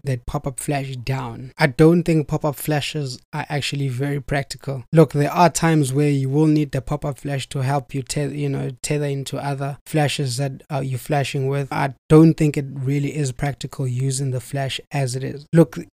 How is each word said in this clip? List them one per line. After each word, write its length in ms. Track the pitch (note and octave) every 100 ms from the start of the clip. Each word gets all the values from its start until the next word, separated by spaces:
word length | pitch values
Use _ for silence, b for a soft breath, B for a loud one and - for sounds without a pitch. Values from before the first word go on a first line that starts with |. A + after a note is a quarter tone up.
| C#3
that 200 | B2+ -
pop-up 340 | D3 D3 B2+
flash 360 | - C#3+ C3+ B2+
down. 560 | A#2 C3 B2+ A#2 C3 -
I 100 | D#3
don't 360 | B2 D#3+ F3
think 240 | E3 D#3+ C#3+
pop-up 280 | D3+ D#3 C#3
flashes 640 | - D3+ - D3+ C#3 B2+ _
are 120 | D3+ -
actually 400 | D3 - C#3+ C#3
very 320 | B2 C#3+ C#3+
practical. 640 | - C#3+ C#3 - - C3+ -
Look, 180 | D#3 D#3
there 200 | C#3+ C#3+
are 180 | F3 F3
times 440 | - E3 D#3+ C3+
where 160 | C3 D3
you 200 | C#3 C3+
will 180 | C#3+ D#3
need 240 | D3+ C#3+
the 100 | C3+
pop-up 380 | - D3 D3 C3+
flash 280 | D3 C#3 -
to 100 | C#3+
help 340 | C3 C#3+ C#3+
you 80 | C#3
te-, 320 | B2+ - C#3+
you 160 | D3 C#3+
know, 220 | C3+ C#3 B2+
tether 240 | - D3+ D3
into 320 | C#3 C#3 C3+
other 400 | C#3+ C#3 C#3 C#3 -
flashes 520 | D3+ D3 - C#3 A#2+
that, 260 | C#3 C3+ -
uh, 80 | D3
you're 180 | C#3 B2+
flashing 500 | - D3 C3+ C#3+ C3+
with. 240 | C#3 C#3
I 220 | D3 C#3+ B2+ -
don't 260 | D#3 E3 D#3
think 220 | D#3 C#3+
it 80 | C3+
really 440 | C#3 C3 C#3+ C#3+ D3
is 180 | C#3
practical 540 | B2 C#3+ C3+ C3 - C3
using 440 | B2 C3+ C3 C#3
the 100 | B2+
flash 380 | - C#3 C3+ - -
as 240 | C#3+ C3+ B2+
it 80 |
is. 220 | C3 C3+ D3
Look, 240 | D#3+ D#3+ - -